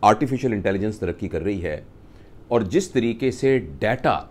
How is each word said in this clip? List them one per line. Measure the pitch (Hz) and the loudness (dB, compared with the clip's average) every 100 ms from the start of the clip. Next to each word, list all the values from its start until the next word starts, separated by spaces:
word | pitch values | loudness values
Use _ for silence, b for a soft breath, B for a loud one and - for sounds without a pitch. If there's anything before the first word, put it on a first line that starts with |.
आर्टिफिशियल | 104 107 143 127 131 | 6 4 2 0 0
इंटेलिजेंस | 107 92 98 107 110 | 0 0 0 -2 -4
तरक्की | 87 82 95 | -6 -4 -4
कर | 82 | -4
रही | 85 101 | -4 -4
है | 85 76 - - B B B B - | -4 -8 -10 -20 B B B B -2
और | 120 | 0
जिस | 101 143 190 | 2 0 0
तरीके | 131 117 113 131 | 0 0 0 -2
से | - 135 135 87 71 | 0 2 2 0 -4
डेटा | 107 127 160 87 - | -2 0 0 0 -4